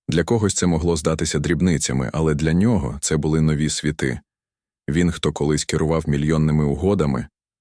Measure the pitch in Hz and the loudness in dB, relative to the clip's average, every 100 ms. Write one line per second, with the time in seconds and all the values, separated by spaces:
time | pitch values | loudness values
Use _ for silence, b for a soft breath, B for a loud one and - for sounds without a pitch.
0 | - - - 117 101 - 90 80 85 82 | -4 -2 0 2 0 0 0 2 0 0
1 | 80 80 80 76 73 80 90 78 - 65 | 0 -2 -2 -2 0 2 2 0 0 -2
2 | 62 80 80 73 78 85 107 107 69 71 | -2 -2 0 0 0 2 2 2 -2 -6
3 | - 80 76 80 78 73 76 - 78 76 | -2 -2 0 2 2 2 -2 -2 -4 -2
4 | 69 76 _ _ _ _ _ _ - 73 | -4 -4 _ _ _ _ _ _ -4 0
5 | 87 - 76 76 73 76 - 78 78 80 | 0 0 -4 -2 0 0 -2 -2 0 0
6 | 78 71 76 80 78 76 73 69 92 101 | 0 -2 0 2 2 2 0 0 0 2
7 | 76 64 - _ _ _ | 0 -2 -6 _ _ _